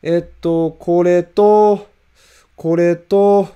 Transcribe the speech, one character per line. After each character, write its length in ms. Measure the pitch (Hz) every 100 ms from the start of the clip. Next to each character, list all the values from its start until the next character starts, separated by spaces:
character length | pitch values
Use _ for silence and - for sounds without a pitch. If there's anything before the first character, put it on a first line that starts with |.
え 180 | 170 170
っ 20 |
と、 500 | 170 - 170 165 165 160
こ 240 | - 175
れ 200 | 175 175
と、 640 | 175 - 208 214 208 202 - _ _ _ _ _ _ _
こ 200 | 160 170
れ 200 | 175 170
と 540 | _ 196 202 202 196